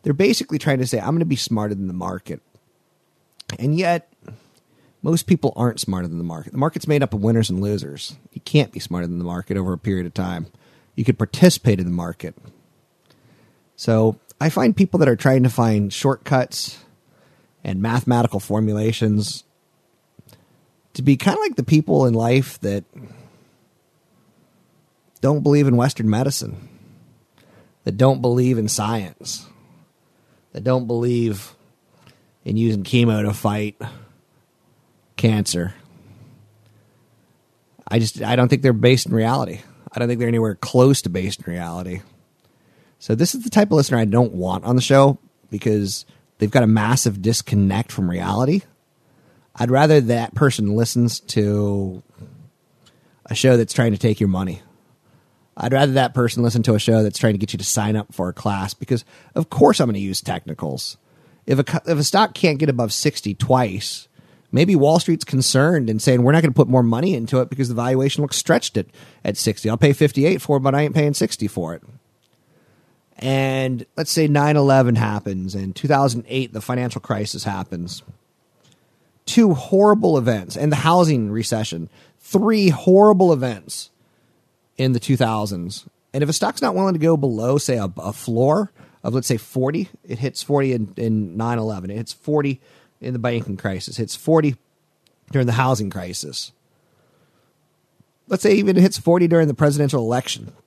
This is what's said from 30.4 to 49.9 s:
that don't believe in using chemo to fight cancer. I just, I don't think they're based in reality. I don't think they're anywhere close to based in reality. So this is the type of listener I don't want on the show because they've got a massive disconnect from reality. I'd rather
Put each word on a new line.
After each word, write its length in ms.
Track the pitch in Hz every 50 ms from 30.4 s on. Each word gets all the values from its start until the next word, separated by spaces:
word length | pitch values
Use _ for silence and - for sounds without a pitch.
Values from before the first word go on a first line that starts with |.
| _ _ -
that 100 | - 104
don't 240 | 127 127 127 123
believe 680 | 113 120 117 120 123 120 120 117 113 104 98 101 - _ _ _ _ _ _ _ _ _ _ _ - _ _ _ _ _ _ _
in 140 | - 104
using 260 | 110 113 113 110 101 92
chemo 380 | - - 120 120 117 110 107
to 120 | 104 104 104
fight 460 | - - 107 104 107 104 107 - _ - - - - - _ _ _ _ _ _ _ _ _ _ _ _ _ _ _ _ _ _ _ _ _ _
cancer. 600 | - - 113 110 107 98 - - 87 85 92 - - _ _ _ - _ - - _ - - - _ _ _ _ _ _ _ _ _ _ _ _ _ _ _ _ _ _ _ _ _ _ _ _ _ _ _ _ _ _
I 120 | - - 117
just, 220 | 113 110 - -
I 140 | 110 107 123
don't 120 | 123 123
think 160 | 117 143 - 135
they're 100 | 135 117
based 320 | 107 113 123 131 123 -
in 80 | - 117
reality. 460 | 113 110 113 127 135 120 87 82 101 - - _ _ _ - -
I 60 | 123
don't 80 | 120
think 120 | 120 123 117
they're 80 | 120
anywhere 280 | 117 117 113 113 110 98
close 460 | _ - - - 123 127 135 139 - -
to 60 | 90
based 360 | 87 92 92 101 - - -
in 80 | 90 85
reality. 480 | 87 85 85 85 90 92 92 90 95 95 _ _ _ _ _ _ _ _ _ _ _ _ _ _ _ _ _ _ _
So 160 | - - 113
this 200 | 113 165 - -
is 80 | 262 226
the 60 | 247
type 180 | - 208 202
of 60 | 202 180
listener 240 | 151 139 - 131
I 80 | 117 113
don't 280 | 104 101 120 123 110 95
want 300 | 90 90 92 92 92 90
on 120 | 110 123
the 60 | 123
show 380 | 117 - 139 135 135 139 139 - _ _ _ _ _ _
because 560 | 107 101 - 117 107 104 101 95 95 - - _ _ _ _ _ _
they've 120 | _ 107 104
got 140 | - 131 120
a 40 |
massive 540 | 110 110 110 104 110 127 131 - 120 98 98
disconnect 680 | 92 110 113 - - - 104 101 98 95 95 104 120 -
from 180 | - - 95 87
reality. 520 | 87 90 85 92 98 104 127 135 175 196 - _ _ _ _ _ _ _ _ _ _ _ _ _ _ _ _ _ _
I'd 140 | - 127 123
rather 300 | 127 135 151 151